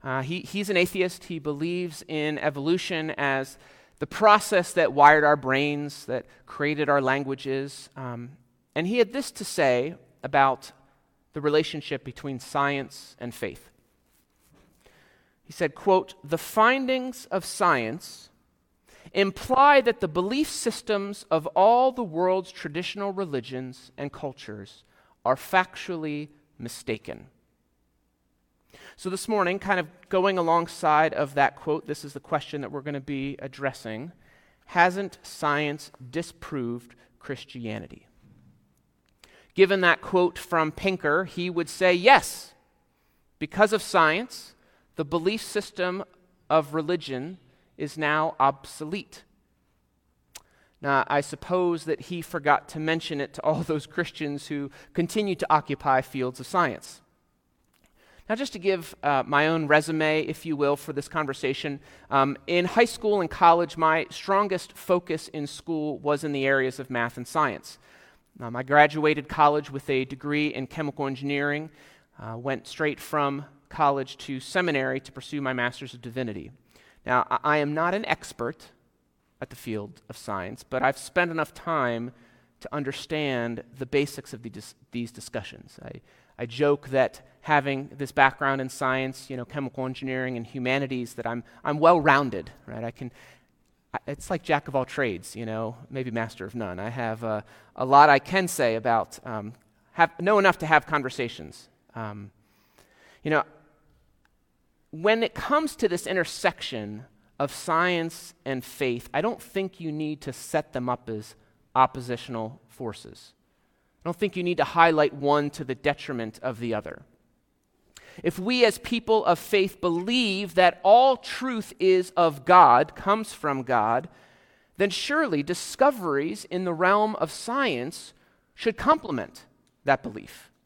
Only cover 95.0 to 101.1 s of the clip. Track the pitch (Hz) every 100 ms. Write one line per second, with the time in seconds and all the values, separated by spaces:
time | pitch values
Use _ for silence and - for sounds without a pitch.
95 | 127 90 - - 113 110 113 117 143 135
96 | 127 117 113 - 95 117 101 90 107 127
97 | 117 110 113 107 - - _ - 131 139
98 | 151 139 - 190 180 - 123 113 120 113
99 | 90 - 131 110 104 117 _ _ _ -
100 | 165 - 180 208 196 170 160 156 - 151
101 | 127